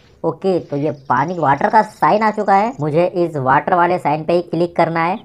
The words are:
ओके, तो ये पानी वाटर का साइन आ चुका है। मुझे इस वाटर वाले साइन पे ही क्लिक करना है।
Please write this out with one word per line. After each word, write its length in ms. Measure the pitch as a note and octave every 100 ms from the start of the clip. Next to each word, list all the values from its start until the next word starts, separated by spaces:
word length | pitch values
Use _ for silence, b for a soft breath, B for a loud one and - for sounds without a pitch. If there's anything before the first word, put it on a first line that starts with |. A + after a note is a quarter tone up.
| B B
ओके, 360 | E3 D#3+ F#3+ F3
तो 160 | - C#3+
ये 140 | D3+
पानी 480 | C#3+ - B2+ D3 F3
वाटर 300 | C#3+ D3+ G#3
का 140 | A3
साइन 400 | G#3+ - D#3 G#3
आ 80 | A3
चुका 240 | G#3+ G#3
है। 200 | G3 A3+ C4
मुझे 260 | D3+ D3+ F3
इस 300 | F3+ E3+ D3+
वाटर 380 | B2+ D3 D3
वाले 240 | F3+ F3 F3
साइन 260 | D3+ D#3
पे 80 | D#3
ही 100 | F3
क्लिक 340 | F3 E3 F3 F3
करना 240 | E3 E3
है। 180 | E3 G3+